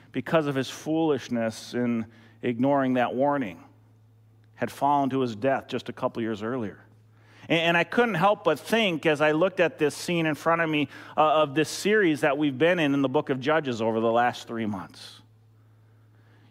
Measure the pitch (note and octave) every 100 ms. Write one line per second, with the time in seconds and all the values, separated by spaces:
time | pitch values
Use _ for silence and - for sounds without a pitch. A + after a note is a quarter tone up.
0 | - C3+ - E3 D3 C3+ B2+ - D3+ D#3+
1 | E3 C3+ - A#2+ A2+ A2 - A#2+ A#2+ A#2
2 | A2 - - - B2 A#2 C3+ C#3+ C3 B2+
3 | A#2+ A#2 C#3+ C#3+ G#2+ - - _ _ _
4 | _ _ _ _ _ - A#2+ - C#3+ C#3+
5 | C3+ C3+ B2+ G#2+ C3 B2 - B2 - -
6 | B2+ A#2 A2 G#2 A2 B2 G#2 - - _
7 | _ _ _ - - E3 E3 E3+ E3 -
8 | A#3+ E3+ G3 G#3 E3+ D3+ - A3+ G#3 D#3
9 | E3 C#3+ D3+ D#3 F#3+ F#3 E3 - D3+ -
10 | - F3 D#3+ D3 E3 E3 D#3+ D3+ C#3+ -
11 | - - D#3 D3+ D3+ C3+ D3+ - G3 G#3+
12 | F3+ D3 D3+ C#3 D3+ B2+ D#3+ F3+ D3 C#3+
13 | C3+ C#3+ - C3 B2+ D#3+ C#3 A2+ A2+ A2+
14 | A2+ A#2 A#2+ A#2 - A#2 A2 G2 E2 -
15 | - - - _ _ _ _ _ _ _
16 | _ _ _ _ _